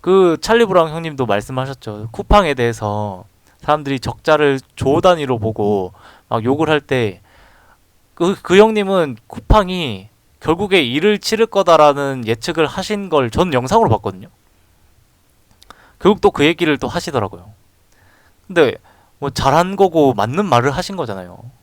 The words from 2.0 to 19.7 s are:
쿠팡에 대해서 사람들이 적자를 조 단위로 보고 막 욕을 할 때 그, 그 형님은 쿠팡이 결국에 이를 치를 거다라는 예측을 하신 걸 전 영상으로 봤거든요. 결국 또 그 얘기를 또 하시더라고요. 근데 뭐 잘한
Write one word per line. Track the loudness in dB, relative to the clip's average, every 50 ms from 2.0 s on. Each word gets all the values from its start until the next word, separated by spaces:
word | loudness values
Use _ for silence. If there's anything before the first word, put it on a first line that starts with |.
| -12 -14 -12
쿠팡에 | -12 -4 2 2 2 4 2 0
대해서 | 0 0 -2 -2 -2 -4 -4 -4 -4 -6 -8 -10 -12 -18 _ _ _ _ _ _ _
사람들이 | -2 0 0 0 0 -4 -6 -4
적자를 | -4 -8 -10 -6 _ 2 2 4 4 2 0 0 -4 _ _
조 | -4 -2 0 0 2
단위로 | 4 2 2 2 0 -4 -4 -2
보고 | -2 -6 -4 -2 0 0 0 0 -2 -6 -10 _ -20 -20 -20 _ _ _
막 | -6 -4 0
욕을 | -2 0 0 0 0
할 | 0 -2
때 | -2 _ -2 -2 -2 -2 -6 -8 _ _ _ _ _ _ _ _ _ _ _ _ _ _ _ _ _ _ _
그, | -4 -2 -2 -2 -4 _
그 | 2 4 4
형님은 | 4 4 2 -2 -2 -2 0 0 -2 -2 -4 -12 _
쿠팡이 | _ -18 -18 -2 _ 2 2 2 0 -4 -4 -4 -6 -6 -8 -12 -18 _ _ _ _ _ _
결국에 | -2 -2 -2 -2 0 0 2 2 2
이를 | 2 -2 0 0 0 0 0
치를 | -2 -4 0 0 0
거다라는 | 0 0 0 2 4 6 6 6 6 4 2 -2 -4 -4 -6 -4
예측을 | -4 -4 -4 -4 -8 -2 -2 -2
하신 | -2 -2 -8 -6 -6 -6 -6 -6 -2
걸 | 0 0 0 0
전 | 0 0 0 2 0
영상으로 | -2 -2 2 2 2 4 4
봤거든요. | 2 0 -2 -6 -10 -10 -16 -20 _ _ _ _ _ _ _ _ _ _ _ _ _ _ _ _ _ _ _ _ _ _ _ _ _ _ -20 _ -20 _ _ _ _ _
결국 | 0 0 0 2 2
또 | 0
그 | 2 2 2
얘기를 | 2 2 0 0 -2 0 -2
또 | -2 -6
하시더라고요. | -6 -6 -8 -4 -4 -4 -4 -4 -8 -14 -20 -20 -20 _ _ _ _ _ _ _ _ _ _ _ _ _ _ _ _ _ _
근데 | _ 0 2 2 2 0 -6 _ _ _ _ _ _ _ _
뭐 | -10 -8
잘한 | -6 -2 0 2 2 2 2 0